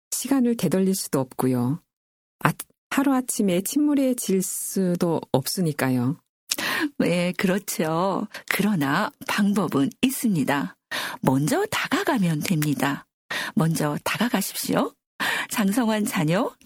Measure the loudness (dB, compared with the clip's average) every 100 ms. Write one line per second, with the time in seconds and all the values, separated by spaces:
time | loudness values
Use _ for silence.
0 | _ -8 0 2 2 2 0 2 2 0
1 | -2 -2 -4 -2 0 2 0 -2 -8 _
2 | _ _ _ _ 0 0 -8 _ _ 0
3 | 2 2 0 -2 0 0 0 0 2 2
4 | 2 0 0 0 0 -6 -4 -2 0 2
5 | 0 0 0 -2 0 -2 -2 0 0 0
6 | 0 -2 _ _ -8 -4 -2 -2 -2 0
7 | 0 2 0 0 0 0 -2 -4 -2 0
8 | 0 -2 -6 -10 -6 -2 0 2 2 0
9 | -2 -6 -6 0 2 2 0 0 0 2
10 | 0 0 0 2 2 0 -2 -10 _ -8
11 | -8 0 2 2 2 0 0 -2 -2 -2
12 | 0 2 2 0 0 0 0 0 0 -2
13 | -10 _ _ -8 -4 0 0 2 -2 -2
14 | -4 -2 0 0 -2 -6 0 0 0 -6
15 | _ -6 -4 -4 -4 -2 0 2 0 0
16 | -2 0 2 2 0 -4